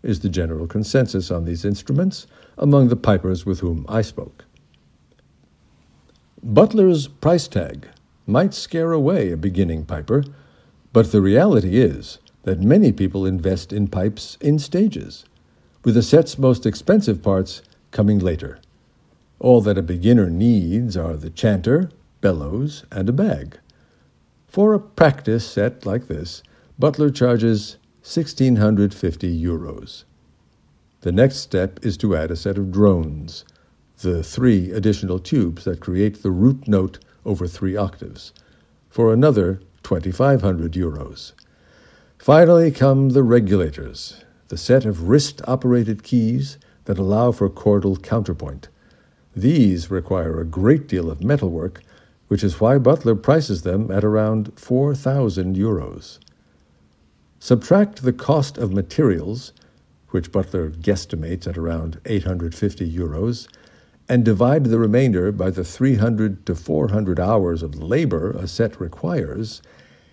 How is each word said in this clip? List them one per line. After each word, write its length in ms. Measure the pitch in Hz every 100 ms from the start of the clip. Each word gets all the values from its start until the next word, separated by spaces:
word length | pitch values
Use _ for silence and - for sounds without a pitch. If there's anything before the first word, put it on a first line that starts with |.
is 180 | - 87
the 80 | 95
general 380 | 87 82 80 82
consensus 640 | 104 107 139 120 98 87
on 140 | 90
these 200 | 85 85
instruments 640 | 101 101 - 139 190 - - _ _ -
among 320 | 143 143 123
the 80 | 120
pipers 480 | - 95 92 87
with 160 | 98 90
whom 240 | 87 80 71
I 120 | 110
spoke. 460 | 104 - - - _ _ _ _ _ _ _ _ _ _ _ _ _ _ _ _ _ _ _ _ 117
Butler's 640 | 104 214 220 190 160 135
price 400 | - 151 175 -
tag 400 | 95 76 - - _ _ _
might 300 | - 120 196
scare 380 | - - 165 165
away 400 | 160 139 185 95
a 40 | 80
beginning 480 | 95 87 87 80
piper, 380 | 78 76 73 135 139 - _ _ _ _ _
but 180 | 117 110
the 100 | 107
reality 580 | 98 113 202 131 90 110
is 420 | 127 - - - _ _
that 160 | 95 87
many 320 | 104 190 165
people 340 | - 95 98 92
invest 460 | 92 92 87 -
in 160 | 104 98
pipes 500 | 95 104 - - -
in 200 | 147 151
stages, 640 | 143 175 214 80 - - - _ _ _ _ _
with 120 | 123 113
the 80 |
set's 340 | - 156 151 -
most 260 | 131 123
expensive 560 | 110 - - 208 202 87
parts 420 | 101 95 92 - _ _ _
coming 300 | - 104 101
later. 400 | 90 80 - - _ _ _ _ _ _ _ -
All 200 | 123 120
that 140 | 104 95
a 60 |
beginner 480 | 82 87 101 120 90
needs 640 | 85 117 107 85 104 120 92
are 200 | 82 76
the 140 | 80
chanter, 600 | - 113 98 98 151 185 - _ _
bellows, 640 | 101 80 71 104 147 - -
and 160 | 95 95
a 40 |
bag. 460 | 135 208 76 69 - _ _ _ _ _ _ _ _ _
For 260 | 190 214
a 60 | 208
practice 640 | - - 156 139 - 113
set 400 | - - 110 -
like 220 | 101 113 -
this, 380 | - 87 - _ _ _ -
Butler 320 | 151 147 147
charges 680 | 139 123 117 113 107 - - _ _
sixteen 520 | - 170 147 - 131
hundred 400 | 113 107 104 101
fifty 420 | - 90 78 90 82
euros. 680 | 87 82 - - - - _ _ _ _ _ _ _ _ _ _
The 100 | 90
next 280 | 90 135 -
step 460 | - 95 92 92
is 120 | 113 87
to 180 | 107
add 160 | 82 80
a 60 | 82
set 200 | 101 101
of 140 | 98
drones, 720 | 92 104 90 78 76 78 - - _ _ _ _ _
the 200 | 113 107
three 480 | - - 127 101 90
additional 460 | 95 107 101 95 90
tubes 460 | - 143 87 85
that 160 | 95 85
create 420 | - 90 104 104
the 80 | 101
root 380 | 90 120 139 -
note 300 | 98 92 - _ _
over 220 | - 95 87
three 300 | - 95 101
octaves, 580 | 92 - - - - _ _ _ _ _ _
for 200 | - 113
another 480 | 113 151 107 90 95 - _
twenty-five 600 | - 90 90 85 139 131
hundred 300 | 95 87 82
euros. 600 | 87 85 73 67 - - - _ _ _ _ _ _ _ _
Finally 520 | - 156 170 170 165
come 380 | - 139 135 135
the 140 | 131
regulators, 1000 | 120 120 101 98 78 69 - - - - _ _ -
the 100 | 82
set 260 | - 127
of 240 | 107 85 82
wrist-operated 920 | 143 143 - - 131 123 123 110 104
keys 560 | - 123 110 127 139 - _ _
that 140 | - 95
allow 340 | 95 107 123
for 160 | - 98
chordal 520 | - 104 101 98 90
counterpoint. 640 | - 113 95 78 71 69 - _ _ _ _ _ _
These 560 | - 117 165 104 87 78
require 500 | 95 85 95 80 80
a 60 | 82
great 420 | 90 107 151 -
deal 220 | 92 82
of 140 | 76
metalwork, 580 | 101 143 90 82 85 - _ _ _ _ -
which 160 | 101
is 160 | 101 80
why 160 | 110 139
Butler 380 | 123 156 120
prices 480 | 104 - 160 143 87
them 280 | 90 95 107
at 140 | 98
around 480 | 107 107 107 110 104 -
four 360 | - 127 143
thousand 600 | 135 131 139 117 87 92 95
euros. 640 | 110 90 52 50 - - _ _ _ _ _ _ _ _ _ _ _ _
Subtract 640 | - 120 - 190 208 -
the 100 | 127
cost 460 | 123 - 151 139 -
of 160 | 104
materials, 800 | 98 87 - 135 85 76 120 - _ _ _ _ _ _
which 220 | 95 82
Butler 360 | 98 90 92 78
guesstimates 800 | 78 87 101 - 78 80 92 87
at 100 | 85
around 420 | 82 82 80 80
eight 200 | - 104
hundred 300 | 87 90 82
fifty 400 | - 101 - 87
euros, 540 | 85 82 76 113 117 - _ _ _ _ _ -
and 160 | 123
divide 380 | 113 101 120 151 127
the 120 | 113
remainder 540 | 110 120 135 92 95
by 180 | 104 92
the 140 | 90
three 320 | 85 - 131 113
hundred 500 | 117 110 107 95 -
to 80 |
four 340 | 82 - 78 101
hundred 300 | 107 95 85
hours 420 | 92 110 90 82
of 120 | 80
labor 560 | 73 76 139 151 85 92
a 160 | - 92
set 340 | - 113 -
requires, 800 | 85 - 170 165 73 90 113 - - _ _ _ _